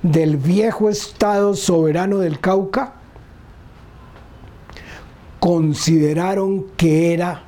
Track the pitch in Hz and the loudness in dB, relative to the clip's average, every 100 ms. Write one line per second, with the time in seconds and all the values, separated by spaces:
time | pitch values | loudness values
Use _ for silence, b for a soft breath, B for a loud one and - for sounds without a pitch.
0 | 175 160 156 151 139 190 226 - 214 208 | 2 2 2 0 2 2 0 0 -2 -2
1 | - - 208 202 202 202 - 170 160 156 | -8 -4 0 2 0 0 0 2 2 0
2 | 185 196 175 143 185 190 190 254 - - | 0 0 -2 -2 0 0 0 -4 -6 -12
3 | - - - - - - - - - - | -20 -20 -20 -20 -20 -20 -20 -20 -20 -20
4 | - - - - - - - B B B | -20 -20 -20 -20 -20 -20 -20 B B B
5 | B - - - 180 175 156 143 - 165 | B -20 -20 -4 0 2 2 0 2 2
6 | 151 151 180 196 196 196 190 - 165 156 | 2 0 -2 -2 -2 -2 -6 0 2 4
7 | 170 170 175 156 | 2 0 -4 -6